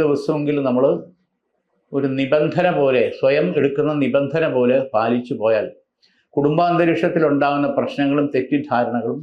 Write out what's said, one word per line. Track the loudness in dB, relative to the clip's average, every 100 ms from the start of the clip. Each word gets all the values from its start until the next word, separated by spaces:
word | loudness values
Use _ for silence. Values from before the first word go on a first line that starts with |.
ദിവസമെങ്കിലും | 0 0 -2 -2 -2 -2 0
നമ്മൾ | 2 2 0 -6 _ _ _ _ _ _ _ _ -4
ഒരു | -2 -2
നിബന്ധന | 0 0 0 0 0 2
പോലെ, | 2 2 0 0
സ്വയം | 2 2 0 0
എടുക്കുന്ന | 0 0 -2 -2
നിബന്ധന | 0 0 0 -2 0
പോലെ | 2 2 2 0
പാലിച്ചു | 0 0 -2 -4 -2
പോയാൽ | 0 0 -2 -10 _ _ _ _ _
കുടുംബാന്തരീക്ഷത്തിൽ | -2 0 2 2 2 2 2 0 0 0
ഉണ്ടാകുന്ന | 2 0 0 -2 -2
പ്രശ്നങ്ങളും | -4 -2 0 0 0
തെറ്റിദ്ധാരണകളും | -2 -2 -4 0 -2 0 -2 -4 -6